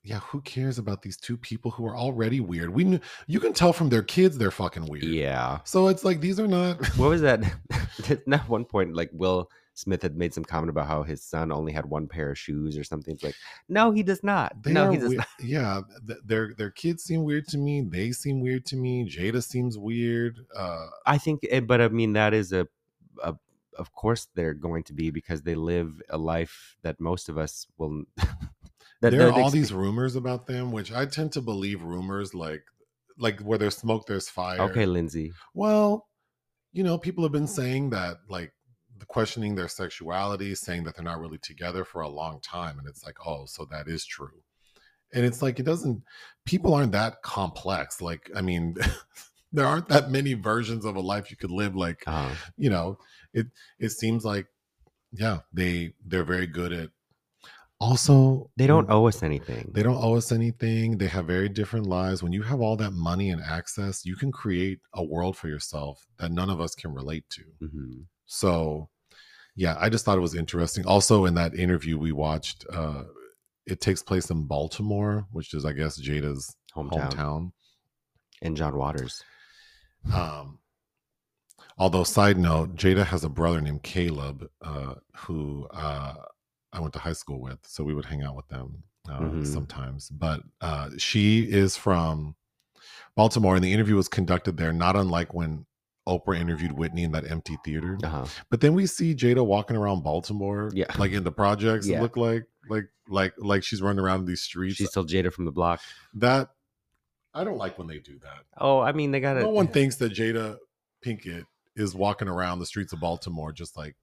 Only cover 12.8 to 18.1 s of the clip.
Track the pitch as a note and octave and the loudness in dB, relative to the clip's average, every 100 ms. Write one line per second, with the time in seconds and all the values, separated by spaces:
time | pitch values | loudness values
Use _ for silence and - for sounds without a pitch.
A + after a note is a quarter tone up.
12.8 | C#2+ D#2 D2 D2+ D2+ - - - _ F#3+ | -8 -10 -8 -8 -8 -10 -18 -20 _ 4
13.8 | A3+ G#3+ F#3+ F#3+ G3+ G3 B2 - C#3+ D#3 | 4 4 0 -2 0 0 -2 -4 0 4
14.8 | F#3+ F3+ A#2+ B2+ A2+ - A#2+ D3 A2+ G2 | 4 4 0 -2 -4 -8 -4 -2 0 -2
15.8 | G2 - A2 A2+ G2+ A2 G#2+ G#2 G#2 - | -6 -16 -14 -14 -2 -2 -2 -6 -8 -4
16.8 | E3 E3 - E3 D3+ D3 D3+ C#3+ C#3+ C#3+ | -4 -4 -2 -2 0 -2 -2 -2 0 0
17.8 | A2 F2 A2 | -2 -2 -4